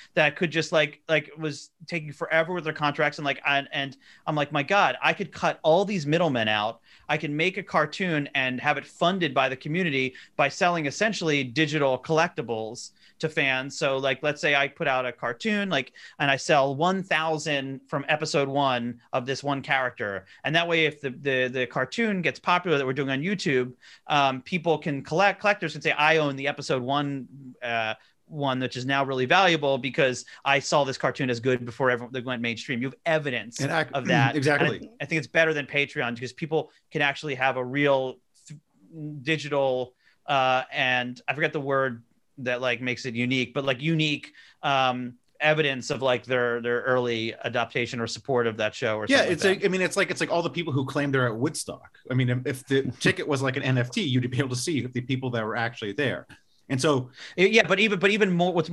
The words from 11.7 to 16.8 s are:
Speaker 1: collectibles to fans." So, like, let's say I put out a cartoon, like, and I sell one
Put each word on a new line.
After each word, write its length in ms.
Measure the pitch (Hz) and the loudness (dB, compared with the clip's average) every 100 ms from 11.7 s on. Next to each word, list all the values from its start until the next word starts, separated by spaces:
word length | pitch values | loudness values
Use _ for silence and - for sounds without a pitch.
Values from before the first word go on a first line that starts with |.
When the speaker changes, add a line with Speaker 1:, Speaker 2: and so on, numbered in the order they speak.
| 151 139 127 | 2 2 2
Speaker 1:
collectibles 920 | - 156 175 - 120 113 110 123 - - _ - | 0 2 2 -2 -6 -6 -6 -10 -16 -20 _ -8
to 80 | 156 | -4
fans." 500 | 160 139 131 135 - | 0 0 0 -2 -2
So, 200 | 147 135 | 0 2
like, 260 | 135 131 | 0 0
let's 160 | 151 147 | -2 0
say 160 | 160 143 | 2 2
I 140 | 139 | 2
put 180 | - 151 | -2 0
out 180 | 127 127 | 0 -2
a 60 | |
cartoon, 560 | 120 123 - 220 208 196 | -4 -6 -4 -2 -2 0
like, 240 | 143 131 - - - | -2 -4 -10 -20 -2
and 120 | 143 | 0
I 60 | 139 | 0
sell 360 | - 151 139 | 4 4 4
one 300 | 135 | 2